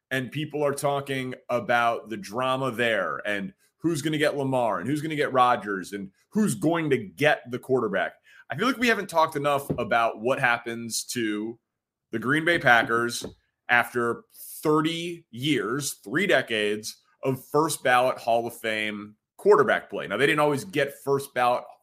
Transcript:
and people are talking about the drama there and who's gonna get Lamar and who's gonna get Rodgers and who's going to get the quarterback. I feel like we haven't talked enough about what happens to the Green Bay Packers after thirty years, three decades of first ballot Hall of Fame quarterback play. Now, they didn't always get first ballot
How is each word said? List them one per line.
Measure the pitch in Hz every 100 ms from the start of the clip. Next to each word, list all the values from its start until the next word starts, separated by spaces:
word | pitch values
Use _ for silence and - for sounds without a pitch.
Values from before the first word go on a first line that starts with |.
| _
and | 131 127
people | 139 151 151
are | 143
talking | 139 143 143 139 135 127 - -
about | 123 107 120 120 110 104
the | 107
drama | 95 110 131 131 131
there | 113 120 107 85 67 104
and | 101 95 - _ _
who's | - 160
gonna | 151 156
get | 147 131
Lamar | 135 131 117 95
and | 101
who's | 151
gonna | 156
get | 151 131
Rodgers | 127 123 120 101 98 85
and | 101 98 _ _
who's | 208 208
going | 120 151 165 156
to | 127
get | 98 82 143 - 120
the | 123
quarterback. | - 131 110 95 80 - _ - -
I | 127
feel | 240
like | 220
we | 240
haven't | 214 190
talked | 165 156 147
enough | 143 143 139 -
about | 110 117 117 104
what | 113 135
happens | 131 120 123 117 117 107 -
to | 123 110 104 110 127 _ _ _ _ _
the | 120
Green | 113 151 160
Bay | 170
Packers | 135 117 110 117 120 117 - - _ _ -
after | 120 117 123 120 107 - - - -
thirty | 160 156 156 165 170 170 -
years, | 113 143 131 98 135 135 -
three | 101 143 196
decades | 143 123 110 104 107 113 - _ _
of | 135 131
first | - 147 160 -
ballot | 131 123 127 -
Hall | - 117 117
of | -
Fame | 113 110 107 104 104 - _ -
quarterback | 196 208 120 90 -
play. | 95 73
Now, | 101
they |
didn't | 143 151
always | 151 139
get | 98 147 - -
first | 139 139 135
ballot | 123 123 123 - -